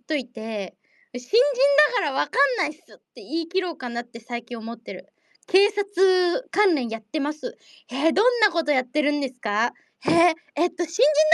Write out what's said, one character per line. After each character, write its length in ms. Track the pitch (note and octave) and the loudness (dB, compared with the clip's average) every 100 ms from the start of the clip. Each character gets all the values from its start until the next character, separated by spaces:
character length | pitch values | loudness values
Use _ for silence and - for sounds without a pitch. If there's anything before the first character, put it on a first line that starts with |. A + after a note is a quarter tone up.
| - | -4
と 80 | D4+ | -4
い 100 | B3 | -4
て、 520 | - A3 G#3+ F#3+ _ _ _ _ | -8 -6 -6 -6 _ _ _ _
「新 80 | B3+ | -12
人 180 | - A4+ D5 B4 C#5+ C#5 D5 | 0 2 2 2 2 4 4
だ 40 | A#4+ | 2
か 60 | |
ら 100 | D#4+ | -2
わ 120 | C4+ C#4+ | -2 -2
か 120 | A4+ C#5 A#4+ | 0 0 0
ん 20 | |
な 100 | D4 | -4
い 20 | |
っ 20 | |
す」 60 | D4+ - G#3 | -6 -16 -20
っ 20 | _ | _
て 80 | - | -16
言 200 | G3+ D#4+ | -6 -6
い 80 | E4 | -4
切 100 | F#4 | -4
ろ 100 | F4+ | -4
う 60 | E4 | -6
か 120 | B3+ | -6
な 120 | A#3 | -6
っ 20 | A#3+ | -8
て 140 | A3+ | -12
最 220 | A3+ A#3+ A#3+ | -8 -8 -8
近 120 | A#3+ | -10
思 160 | A3+ | -8
っ 40 | A#3 | -10
て 140 | - | -10
る。 180 | F#3+ - _ _ _ - | -12 -12 _ _ _ 0
「警 220 | F#4+ G4+ | 2 2
察 760 | G#4 G4+ - F#4+ F#4 F4 F4 - | 0 -6 2 2 2 0 -2 -4
関 220 | - G#4 D4+ | 0 2 0
連 120 | A#3+ | -2
や 100 | A3 | -8
っ 20 | |
て 180 | _ D#4 | _ -4
ま 140 | C#4+ | -4
す。」 240 | D4+ B3+ - _ - - | -4 -8 -10 _ -20 -10
え 160 | B3+ D#4 | -2 0
ー、 40 | |
ど 160 | B3 A#4+ | 2 2
ん 100 | A#4+ | 2
な 100 | G#4+ | 0
こ 120 | E4+ | 0
と 80 | D4+ | 0
や 100 | C4+ | 0
っ 40 | B3+ | 0
て 160 | D4+ | 0
る 100 | C4+ | 0
ん 80 | D4 | 0
で 60 | C4+ | -4
す 60 | - | -6
か？ 320 | G#3+ G#3 A#3+ - _ _ C#4 | -4 -2 -2 -4 _ _ 0
え 20 | |
ー、 260 | E4+ E4+ D#4+ _ - | 4 4 2 _ -2
え 120 | F4 | -2
っ 20 | |
と、 120 | - F4+ | 0 -4
「新 0 | |
人 160 | - C#5 | 2 2
だ 40 | D5 D#5 | 4 4